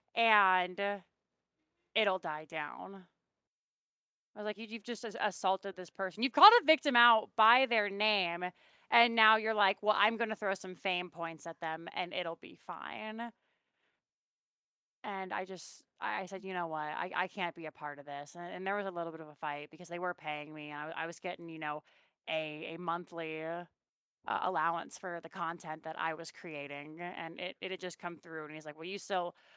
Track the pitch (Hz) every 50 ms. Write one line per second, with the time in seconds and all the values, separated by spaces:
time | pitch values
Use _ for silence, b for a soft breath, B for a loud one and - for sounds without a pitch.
0 | _ _ - 233 233 226 214 208 196 190 185 185 180 180 180 196 202 202 202 196
1 | 180 _ _ _ _ _ _ _ _ _ _ _ _ _ _ _ _ _ - 214
2 | 214 202 185 185 185 165 151 156 156 143 165 156 147 143 - - 180 190 196 190
3 | 180 - _ _ _ _ _ _ _ _ _ _ _ _ _ _ _ _ _ _
4 | _ _ _ _ _ _ - 214 208 214 208 208 226 208 220 226 - 240 233 -
5 | - 220 196 - - 208 180 - - 185 190 190 - 196 190 185 180 - - -
6 | 190 185 - 208 240 262 - 285 339 427 466 480 320 285 311 - - 294 247 240
7 | 240 240 226 220 - - _ - 220 226 240 262 269 226 240 220 208 202 196 202
8 | 214 214 214 196 180 170 170 175 180 180 - b b b b b b b 220 233
9 | 233 240 233 226 220 220 220 220 214 220 220 214 202 190 202 - 208 214 208 -
10 | 202 220 233 214 233 214 220 - 214 196 196 - - 185 180 - - 196 180 180
11 | 180 170 - 170 165 165 165 160 - 170 165 _ 170 160 160 160 165 - - -
12 | 180 175 196 185 175 165 170 - - - 170 - _ - 170 - - 73 - -
13 | 214 220 220 220 233 233 - _ _ _ _ _ _ _ _ _ _ _ _ _
14 | _ _ _ _ _ _ _ _ _ _ _ _ _ _ _ _ _ _ _ _
15 | - 220 196 190 190 185 196 196 190 185 190 170 - - - - - _ _ -
16 | - - 214 196 190 185 190 185 - 190 185 180 175 165 156 156 151 151 151 -
17 | 175 185 165 160 185 180 - 208 180 170 - 175 160 156 - - 151 147 143 143
18 | 139 143 143 143 147 147 - 175 175 175 185 180 185 190 202 208 196 196 180 170
19 | 170 165 160 160 160 151 147 - - 151 147 147 147 - 160 156 180 165 175 175
20 | 180 180 175 - - 156 151 147 147 151 156 156 147 147 147 147 151 160 165 -
21 | 160 165 170 - - 180 - - 170 165 165 160 160 151 147 151 - b b b
22 | b b b b b - 165 160 156 151 151 151 160 160 165 175 180 170 170 175
23 | 170 - 170 165 165 156 156 156 156 165 170 175 175 - _ _ _ _ _ _
24 | _ _ _ _ _ - 208 - - 185 190 160 156 165 170 170 - 202 - -
25 | - 185 170 170 - 165 - 190 170 160 170 170 - 160 156 160 - 160 156 -
26 | - 165 160 160 165 - - - - 170 151 143 143 139 143 143 143 151 156 165
27 | 175 175 190 - 170 165 165 - 180 185 190 - 190 185 185 175 185 180 - -
28 | - 175 170 - - 170 160 160 151 147 156 156 151 151 147 156 165 185 196 190
29 | - - 202 180 175 175 - b b b b